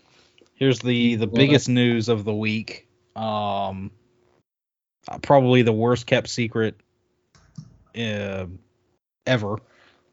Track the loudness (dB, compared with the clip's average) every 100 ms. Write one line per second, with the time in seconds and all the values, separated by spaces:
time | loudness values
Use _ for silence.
0 | _ _ _ _ _ -2 0 2 0 2
1 | 2 2 0 2 4 4 4 2 2 2
2 | 0 -2 -2 -4 -2 -4 -6 -14 _ _
3 | _ -10 -6 -4 -4 -4 -6 -8 -12 -16
4 | _ _ _ _ _ _ _ _ _ _
5 | -16 -8 2 4 6 4 4 2 0 0
6 | 0 -2 -2 -6 -4 -2 -4 -4 _ _
7 | _ _ _ _ _ -20 -20 _ _ -8
8 | -6 -6 -6 -8 -10 -14 _ _ _ _
9 | _ _ -2 -2 -2 -8 -12 _ _ _
10 | _